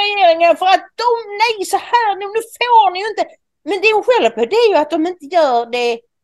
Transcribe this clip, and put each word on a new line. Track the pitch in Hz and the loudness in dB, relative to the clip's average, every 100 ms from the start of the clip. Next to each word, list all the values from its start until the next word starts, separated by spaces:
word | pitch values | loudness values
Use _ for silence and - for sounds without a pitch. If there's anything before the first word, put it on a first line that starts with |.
| 403 | -4
regeringen | 403 359 330 339 320 | 2 2 4 2 2
för | 370 | 2
att | 370 - - | 0 -2 -4
de, | 466 466 427 403 | -2 -2 -4 -4
nej, | 466 440 359 | -2 -2 -4
så | 381 | -6
här, | - 480 440 381 | -2 0 0 -2
nu, | 403 440 | -6 -8
nu | 453 - | -8 -6
får | 480 466 392 | 2 4 4
ni | 359 | 0
ju | 427 | -6
inte. | 403 320 - _ _ - | -4 -6 -8 _ _ -8
Men | 381 | 0
det | 415 427 | 2 2
hon | 415 | 2
skäller | 480 226 | 2 2
på, | - 233 | 0 -2
det | 440 | 2
är | 466 | 4
ju | 330 | 2
att | 302 | 0
de | 330 330 | -2 -4
inte | 359 277 349 | -6 -4 0
gör | 294 240 233 | 2 0 -2
det | 240 240 226 - _ | -4 -2 -4 -10 _